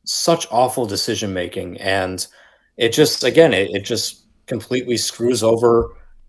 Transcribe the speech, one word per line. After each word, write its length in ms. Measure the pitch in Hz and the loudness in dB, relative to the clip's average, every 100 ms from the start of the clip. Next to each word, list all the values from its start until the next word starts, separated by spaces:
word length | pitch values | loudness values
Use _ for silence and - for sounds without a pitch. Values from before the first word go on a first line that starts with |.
such 420 | - - - 165 - | -10 -4 0 0 0
awful 360 | 113 127 135 113 | 0 0 0 -4
decision 480 | 98 - 104 107 | -4 -4 -4 -4
making, 440 | 92 87 117 90 87 | -6 -6 -8 -10 -8
and 480 | 98 98 92 92 - _ _ _ _ - | -4 -2 -2 -6 -10 _ _ _ _ -2
it 120 | 117 | -2
just, 320 | 113 147 - | 2 2 2
again, 280 | 127 131 165 | 0 6 6
it, 180 | 95 98 | 4 -2
it 100 | 101 | -4
just 400 | 98 113 - - _ _ - | -4 -6 -6 -10 _ _ -8
completely 500 | 117 - 127 123 113 | -8 -4 -6 -2 -4
screws 460 | - - 117 120 | -4 -4 -2 2
over 520 | 110 113 117 117 117 - - - | 2 4 6 4 2 -6 -20 -20